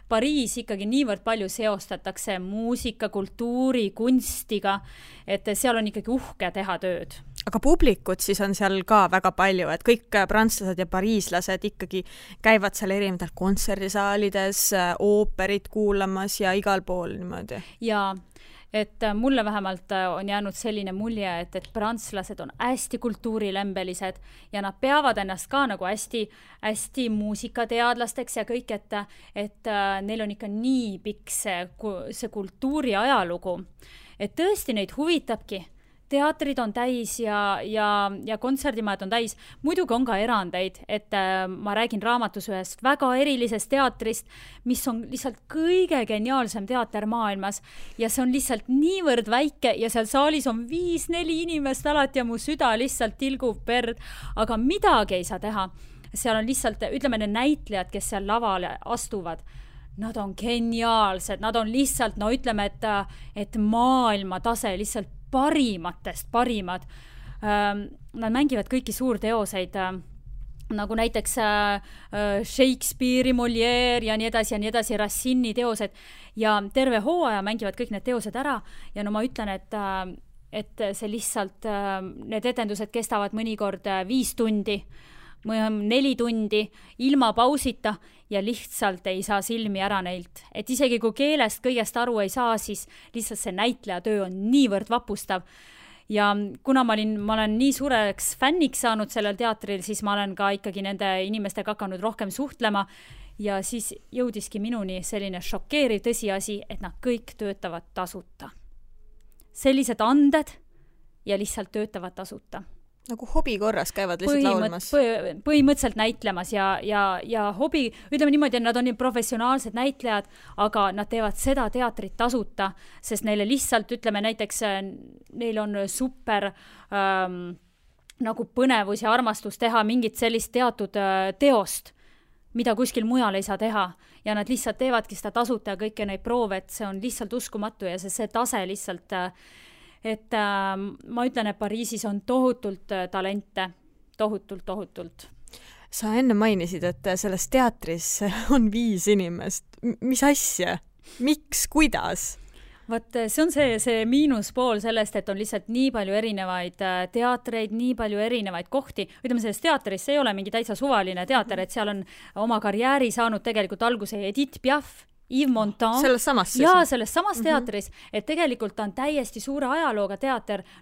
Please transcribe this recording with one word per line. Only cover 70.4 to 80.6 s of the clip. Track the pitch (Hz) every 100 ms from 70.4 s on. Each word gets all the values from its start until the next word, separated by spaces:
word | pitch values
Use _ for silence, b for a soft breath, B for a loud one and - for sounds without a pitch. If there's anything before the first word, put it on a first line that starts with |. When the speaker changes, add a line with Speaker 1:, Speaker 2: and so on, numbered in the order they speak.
| - - -
Speaker 1:
nagu | 214 208 220
näiteks, | 226 226 - -
äh, | 214 208 208
äh, | 202 - - - 202 208 202 220
Shakespeare'i, | - 262 254 - - 254 254 254 247
Molière | 240 226 233 247 247 240 220
ja | 214
nii | 226
edasi | 220 214
ja | 214
nii | 214
edasi, | 233 220 214
Racini | 208 - 254 254 233
teosed. | 214 240 214 202 - B B B -
Ja | 220 208 202
terve | 262 262 226
hooaja | 226 349 285 208
mängivad | 196 220 202 185
kõik | 240
need | 202 254
teosed | 240 214 233
ära | 285 233 - B B
ja | 202
no | 208
ma | 214
ütlen, | 247 254 208
et, | 190 -
äh, | 214 196 190 185 - - - -
et | 214